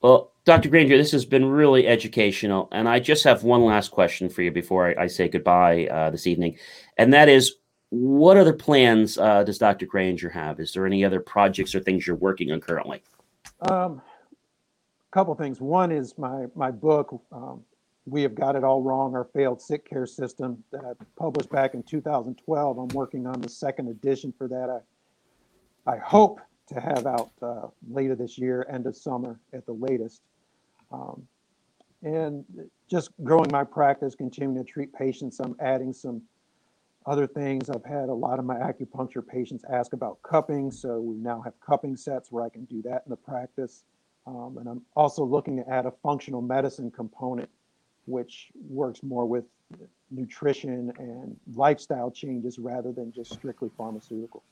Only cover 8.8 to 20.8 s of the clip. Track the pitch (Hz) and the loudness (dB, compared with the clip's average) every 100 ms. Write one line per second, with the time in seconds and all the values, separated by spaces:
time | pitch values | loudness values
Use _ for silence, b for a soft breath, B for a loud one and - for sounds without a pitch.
8.8 | 123 113 107 - 107 104 101 98 110 98 | 6 6 2 2 4 4 2 2 2 2
9.8 | 90 98 92 90 87 82 78 76 80 92 | -2 -2 -2 -2 -6 -8 -8 -8 -8 -4
10.8 | 95 98 98 92 - - 101 95 95 98 | -2 2 2 0 -2 2 2 2 -4 -4
11.8 | 95 92 90 85 92 95 85 80 - 82 | -2 -2 -2 -2 -2 -2 -4 -6 -4 -6
12.8 | - - _ _ _ _ - _ 185 185 | -6 -12 _ _ _ _ -20 _ -2 -2
13.8 | 180 143 b b b _ _ _ _ _ | -2 -8 b b b _ _ _ _ _
14.8 | _ _ _ 190 185 151 147 127 131 170 | _ _ _ -2 -2 -2 -6 -8 -2 0
15.8 | 180 156 127 - 127 135 123 - 131 120 | 0 -2 -6 -10 -10 -8 -12 -6 -6 -2
16.8 | 156 151 139 120 _ 131 123 123 117 _ | 2 2 0 -10 _ -18 -16 -18 _ _
17.8 | _ _ - 139 139 113 135 139 135 135 | _ _ -10 -4 -4 -2 -2 0 0 0
18.8 | 131 131 135 127 123 143 135 123 - 147 | 0 -2 -4 -4 -6 -2 -2 -2 -6 -8
19.8 | _ 135 123 - 127 - 131 120 - 135 | _ -8 -8 -8 -12 -8 -10 -10 -14 -16